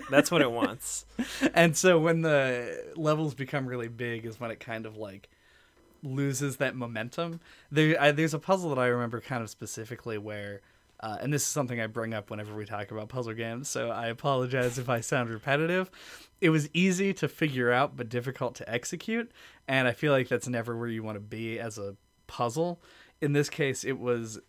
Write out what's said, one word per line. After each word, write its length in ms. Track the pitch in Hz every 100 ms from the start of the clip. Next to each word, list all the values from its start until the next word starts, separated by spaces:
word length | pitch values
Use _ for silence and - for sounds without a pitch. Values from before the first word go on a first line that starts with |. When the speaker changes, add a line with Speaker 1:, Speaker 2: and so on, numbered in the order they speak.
Speaker 1:
<laughs> 100 | -
That's 200 | 135 -
what 120 | 170
it 100 | 135
wants. 540 | 117 92 - - - - - 262 - 269
Speaker 2:
And 220 | - 170 151
so 220 | 185 170
when 220 | 160 165
the 720 | 160 147 131 123 117 73 -
levels 400 | - 151 156 156
become 320 | 127 135 147 131
really 220 | 123 117
big 380 | 117 120 117 113
is 120 | 107
when 140 | 117
it 80 | 107
kind 260 | - 113 110
of, 100 | 107
like, 320 | 107 98 - _ _ _ _ _ _ _
loses 540 | 143 131 139 127 143 127
that 180 | 131 127
momentum. 640 | 120 110 117 - 170 165 - - -
There, 280 | 147 156 160
I, 120 | 143
there's 200 | 147 160
a 40 | 156
puzzle 320 | - 190 175
that 80 | 135
I 60 | 123
remember 340 | 120 117 117
kind 220 | - 131
of 80 | 110
specifically 680 | - 113 - 113 123 120 107
where, 420 | 104 104 101 101 _ _ _ -
uh, 180 | - -
and 120 | 135
this 100 | 147
is 60 | -
something 320 | 151 127 120
I 80 | 113
bring 260 | 113 113
up 160 | 110 104
whenever 240 | 107 107
we 100 | 107
talk 280 | 107 104 101
about 160 | 110 107
puzzle 240 | 131 117
games, 340 | 113 113 117 143
so 220 | - 117
I 160 | 110 117
apologize 720 | 117 147 135 123 131 123 120
if 100 | 123
I 120 | 117
sound 280 | 113 139 117
repetitive. 600 | 110 139 143 165 185 185 - - - - -
It 100 | 170
was 200 | 160 147
easy 400 | 165 190 180 196
to 120 | 190 147
figure 460 | - 156 127 120
out, 240 | 123 143 131
but 120 | 120
difficult 460 | 120 127 123 123 -
to 140 | -
execute, 600 | - - 180 - 226 233 - - - -
and 220 | 135 127
I 40 |
feel 180 | 117 151
like 160 | 135 123
that's 180 | 120 127
never 300 | 120 113 117
where 100 | 117
you 140 | 113
wanna 160 | 110 107
be 400 | 104 110 113 113
as 180 | 113 107
a 200 | 101 98 _ _ -
puzzle. 520 | - 120 127 175 175 - - - -
In 120 | 147
this 180 | 143 143
case, 320 | - 143 131
it 160 | - 135
was, 400 | 123 117 113 110